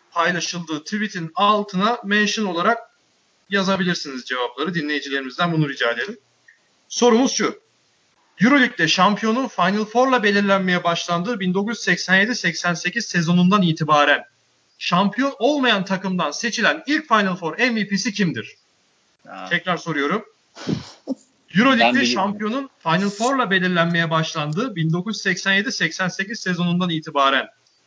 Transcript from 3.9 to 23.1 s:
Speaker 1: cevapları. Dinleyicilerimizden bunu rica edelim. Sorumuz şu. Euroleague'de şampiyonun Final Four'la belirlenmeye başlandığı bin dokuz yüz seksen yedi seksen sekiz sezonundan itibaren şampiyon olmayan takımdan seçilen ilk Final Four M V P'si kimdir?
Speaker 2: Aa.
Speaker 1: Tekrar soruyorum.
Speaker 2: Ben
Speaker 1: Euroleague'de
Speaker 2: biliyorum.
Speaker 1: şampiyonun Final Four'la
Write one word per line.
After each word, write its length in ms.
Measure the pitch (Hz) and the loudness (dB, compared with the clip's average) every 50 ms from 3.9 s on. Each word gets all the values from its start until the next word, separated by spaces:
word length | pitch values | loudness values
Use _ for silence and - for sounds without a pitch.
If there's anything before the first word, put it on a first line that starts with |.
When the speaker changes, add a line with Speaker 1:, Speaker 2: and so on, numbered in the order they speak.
| 170 - - 147 135 127 120 | -2 -2 -6 -8 -10 -12 -8
Speaker 1:
cevapları. 480 | - 127 127 123 120 - 127 147 175 180 | -6 -4 -4 -4 -4 -4 -4 -4 -4 -4
Dinleyicilerimizden 800 | 170 147 147 151 143 139 139 135 139 135 131 123 165 180 175 | -4 -4 -2 -4 -4 -4 -4 -6 -6 -6 -6 -4 -2 -2 0
bunu 180 | 165 160 151 143 | 2 0 0 0
rica 220 | 135 131 127 117 | 0 0 0 0
edelim. 260 | 117 113 127 170 233 - _ _ _ _ _ _ _ _ _ _ _ _ _ _ | 0 -2 -4 -8 -10 -14 _ _ _ _ _ _ _ _ _ _ _ _ _ _
Sorumuz 420 | - - 233 240 226 226 269 240 | -2 2 4 4 6 6 4 2
şu. 300 | - - 202 127 110 - _ _ _ _ _ _ _ _ _ _ _ _ _ _ _ - | 0 0 -2 -2 -4 -6 _ _ _ _ _ _ _ _ _ _ _ _ _ _ _ 0
Euroleague'de 460 | 180 247 285 285 254 - - - 165 156 | 2 4 4 4 4 2 2 0 0 0
şampiyonun 600 | - - 185 202 208 196 220 220 220 254 269 220 | 4 4 4 4 4 2 0 0 0 0 -2 -2
Final 380 | - - 175 180 196 214 214 | -2 0 0 2 2 0 -2
Four'la 380 | 208 - 240 254 262 254 247 196 | 0 2 2 4 4 4 2 2
belirlenmeye 600 | 208 202 202 202 196 196 190 185 185 180 175 175 | 2 2 2 4 4 2 2 2 2 0 2 2
başlandığı 560 | 175 170 165 - - 175 170 175 220 247 196 | 0 -2 -2 -2 -2 -2 -2 -2 -2 -4 -2
bin 140 | 190 180 180 | -2 -2 0
dokuz 240 | 196 202 220 233 - | 0 -2 -2 -4 -4
yüz 60 | - | 0
seksen 320 | 196 180 180 - - 185 | 0 0 0 0 2 2
yedi 200 | 190 202 226 247 | 2 2 2 0
seksen 380 | - - 175 165 - - 175 170 | -2 -2 -4 -4 -2 -2 -2 -2
sekiz 320 | 160 - 175 - 233 220 | -2 -4 -6 -4 -4 -6
sezonundan 560 | - - 180 165 165 175 180 180 180 202 208 | -2 -2 -2 0 2 4 4 6 6 4 4
itibaren 640 | 185 170 156 - 160 147 151 147 143 143 143 127 - - _ _ _ _ _ _ _ _ _ _ | 4 2 2 0 0 2 4 4 6 4 4 2 0 -6 _ _ _ _ _ _ _ _ _ _
şampiyon 560 | - - 180 175 202 196 196 - 269 277 262 - | -4 0 0 2 2 2 0 0 -2 -2 -2 0
olmayan 460 | 214 262 302 294 254 247 220 196 185 | 0 2 2 2 2 2 2 0 0
takımdan 460 | - 196 180 185 190 185 180 165 147 | -2 -4 -4 -2 -4 -2 -2 -2 -4
seçilen 520 | 147 - - 233 - - 214 - 311 311 - | -4 -4 -6 -4 -2 0 2 2 2 0 -2
ilk 220 | - 294 302 311 - | -2 -2 -2 0 2
Final 280 | 226 214 202 190 180 | 2 2 4 2 -2
Four 240 | - 170 160 156 - | -2 -4 -6 -2 0
M 160 | 240 254 233 | 0 0 0
V 120 | 220 202 196 | 0 -2 -2
P'si 260 | 202 190 - 240 202 | -2 -2 -2 -4 -2
kimdir? 440 | - 202 165 131 120 101 - - _ _ _ _ _ _ _ _ _ _ _ _ _ _ - | 0 0 0 0 -4 -8 -10 -16 _ _ _ _ _ _ _ _ _ _ _ _ _ _ -18
Speaker 2:
Aa. 220 | 92 95 95 - | -16 -14 -6 -4
Speaker 1:
Tekrar 280 | 170 170 - 185 175 160 | -4 -2 -2 -2 -4 -4
soruyorum. 480 | - 170 156 147 139 143 175 226 220 - _ _ _ _ _ - - - | -4 -4 -2 -2 0 0 -2 -2 -4 -8 _ _ _ _ _ -12 -8 -6
Speaker 2:
Ben 480 | - - - - - - _ - 262 - _ _ _ _ _ _ 151 175 | -6 -6 -8 -12 -18 -16 _ -10 -10 -10 _ _ _ _ _ _ 0 2
Speaker 1:
Euroleague'de 300 | 240 269 262 226 226 240 | 4 4 4 4 4 4
Speaker 2:
biliyorum. 180 | 247 277 262 240 | 4 2 2 0
Speaker 1:
şampiyonun 640 | 247 208 190 202 202 208 214 214 226 277 277 269 - _ | 0 0 -2 -2 -4 -4 -6 -4 -4 -6 -6 -8 -14 _
Final 300 | - 165 160 175 196 | -4 -2 0 0 0
Four'la 420 | 202 | -2